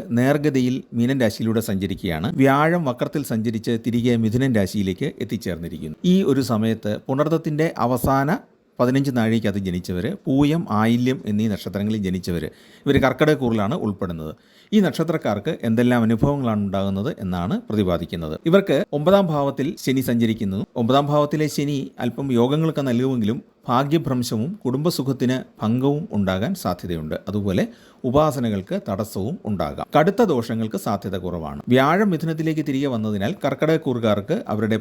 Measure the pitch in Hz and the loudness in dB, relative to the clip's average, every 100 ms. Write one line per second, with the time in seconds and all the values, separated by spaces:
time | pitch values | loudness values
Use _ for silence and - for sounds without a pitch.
0 | 185 117 131 147 147 135 127 131 - 117 | 0 2 4 4 2 2 0 -2 -4 0
1 | 120 135 113 - 113 113 107 98 95 95 | 0 2 2 0 0 0 0 -2 -2 -4
2 | 95 80 92 - 135 135 156 175 147 120 | -4 -2 -2 2 4 4 2 2 -2 -2
3 | 143 156 135 113 110 110 107 117 117 117 | -4 -4 -4 -2 -2 -2 -2 -2 -2 0
4 | 120 117 113 117 135 110 92 104 95 92 | 2 2 2 2 2 2 0 0 -2 -2
5 | 135 - 107 117 98 82 82 80 78 78 | -4 -6 -8 -6 -6 -8 -8 -10 -10 -4
6 | 175 185 196 135 117 110 113 110 104 107 | 2 4 4 0 0 0 0 -2 -4 -6
7 | - 135 151 160 160 151 160 - 120 123 | -4 -2 0 0 -2 -2 -2 0 0 0
8 | 143 135 139 220 - _ _ _ 123 135 | 2 2 2 -2 -6 _ _ _ 2 2
9 | 143 123 110 113 107 101 95 90 90 90 | 2 0 2 2 0 -2 -2 -4 -4 -4
10 | 107 196 - 135 143 160 - 107 110 120 | -4 -6 0 2 4 2 0 0 2 2
11 | 123 131 - 104 110 98 - 95 104 110 | 2 -2 -2 0 0 -2 -4 -4 -2 -2
12 | 95 92 87 85 76 - - - 139 135 | -2 -2 -2 -4 -4 -10 -20 -8 2 4
13 | 131 131 151 147 123 113 101 165 110 95 | 4 4 4 4 2 0 0 0 -4 -4
14 | 92 82 78 - _ _ _ 214 185 - | -6 -6 -8 -12 _ _ _ 2 2 0
15 | 160 160 131 101 - 170 117 113 123 123 | 0 0 0 -2 -2 -4 0 2 4 4
16 | 110 113 143 143 127 107 101 98 98 98 | 4 4 2 2 0 0 0 0 0 0
17 | 113 175 92 90 90 208 - 107 92 85 | -4 -4 -4 -2 -2 -4 -2 0 2 2
18 | 85 87 78 78 165 190 196 143 196 147 | -2 -6 -6 -4 2 2 4 0 0 0
19 | 151 196 185 151 139 135 139 - - 131 | 4 4 4 0 0 -2 -4 -4 -2 0
20 | 123 120 113 110 101 98 - - 117 135 | 0 2 2 0 -2 -4 -4 -2 2 4
21 | 143 147 147 156 151 - 143 143 139 - | 4 2 2 0 -2 -2 -2 -2 -6 -6
22 | 120 117 139 120 123 151 160 151 135 120 | -6 -4 -2 2 2 2 0 0 0 0
23 | 131 127 104 120 - _ - 123 143 165 | 0 0 0 -2 -6 _ -2 0 2 0
24 | - 127 120 113 123 208 131 135 160 165 | 0 -2 -2 -2 -4 -4 -4 0 -2 -2
25 | 139 127 123 127 - - 107 123 135 147 | -2 -2 0 -2 -6 -6 -2 2 2 0
26 | 170 104 95 95 110 - 104 90 - 85 | -2 -2 0 0 -2 -2 -4 -4 -4 -6
27 | 78 82 - 101 101 95 226 - - _ | -4 -8 -4 -4 0 0 -2 -6 -20 _
28 | 131 139 156 135 117 101 92 190 156 98 | 0 2 2 0 -2 -4 -4 -6 -4 -4
29 | 107 107 98 190 - 98 78 71 - 147 | -4 -4 -6 -6 -6 -4 -4 -4 0 4
30 | 160 185 226 135 113 113 110 190 - 101 | 4 4 2 2 -2 -4 -4 -4 -4 -4
31 | 104 95 90 87 78 71 - 123 135 180 | -4 -6 -6 -6 -8 -10 0 4 4 4
32 | 214 165 160 156 160 156 151 135 139 117 | 2 0 -2 -4 -2 -2 -2 -2 -2 -2
33 | 107 104 98 98 - - 156 160 143 120 | -2 -2 -2 -2 -4 0 0 0 0 0
34 | 110 104 98 185 - 107 110 107 | 2 0 0 -4 -2 -2 0 0